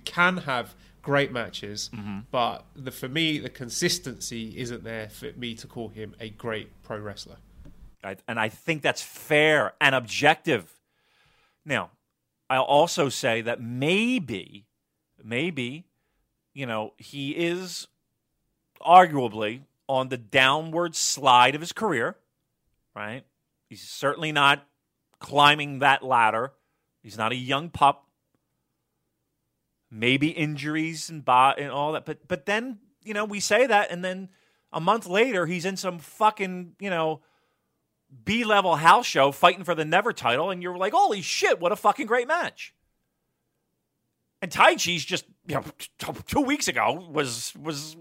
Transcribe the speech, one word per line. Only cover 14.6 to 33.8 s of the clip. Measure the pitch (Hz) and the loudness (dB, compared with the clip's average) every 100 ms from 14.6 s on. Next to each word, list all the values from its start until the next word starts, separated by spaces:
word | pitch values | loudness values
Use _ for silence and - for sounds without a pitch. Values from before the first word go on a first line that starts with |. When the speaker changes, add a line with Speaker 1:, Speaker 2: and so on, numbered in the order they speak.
| _ _ _ _ _ _ | _ _ _ _ _ _
Speaker 2:
maybe, | 117 120 170 143 120 151 - _ _ _ _ _ _ | -10 -6 -6 -6 -8 -10 -18 _ _ _ _ _ _
you | 139 131 | -12 -8
know, | 110 110 - | -6 -6 -12
he | - 143 139 | -18 -10 -8
is | 156 170 175 185 175 - _ _ _ _ _ _ _ _ - | -4 -4 -4 -8 -14 -16 _ _ _ _ _ _ _ _ -6
arguably | 151 180 180 143 120 104 107 123 143 _ - | 6 8 8 4 -2 -2 -6 -6 -12 _ -4
on | 131 131 | -4 -2
the | 127 | -6
downward | 107 135 131 151 160 160 175 165 | -2 4 4 4 -2 -4 -4 -4
slide | - - 135 123 123 | -4 0 6 8 8
of | 151 | 4
his | 175 | -6
career, | - 220 131 123 - _ _ _ _ _ _ _ 104 | -6 -2 0 -2 -6 _ _ _ _ _ _ _ -14
right? | 104 127 - _ _ _ _ | -12 -12 -18 _ _ _ _
He's | 104 | -20
certainly | - - 139 143 156 | -18 -4 -2 -2 -2
not | 151 143 143 - _ _ _ _ _ | 4 4 4 0 _ _ _ _ _
climbing | - 139 143 151 147 135 | -4 6 6 6 0 0
that | 139 135 | 4 4
ladder. | 131 123 110 110 131 - _ _ _ _ | 4 4 4 2 -2 -8 _ _ _ _
He's | 110 107 | -14 -4
not | 110 | -2
a | 127 | -2
young | 127 139 165 | -2 -4 -4
pup. | - 143 143 _ _ _ _ _ _ _ _ _ _ _ _ _ _ _ _ _ _ _ | 2 4 4 _ _ _ _ _ _ _ _ _ _ _ _ _ _ _ _ _ _ _
Maybe | 110 117 131 151 | -2 2 2 2
injuries | 170 151 147 147 156 160 156 - | 0 -4 -4 -4 -4 -4 -8 -12
and | 160 | -6
bo-, | 127 127 131 147 | 2 6 6 4
and | 143 | -4
all | 131 147 | -4 -4
that. | 156 151 | -4 -8
But, | 151 - | -12 -8
but | 175 202 | -8 -4
then, | 214 254 220 _ _ | -4 -6 -12 _ _
you | 214 | -10
know, | 208 214 | -6 -6
we | 202 | -6
say | - 214 262 | 2 4 6
that, | 208 | 4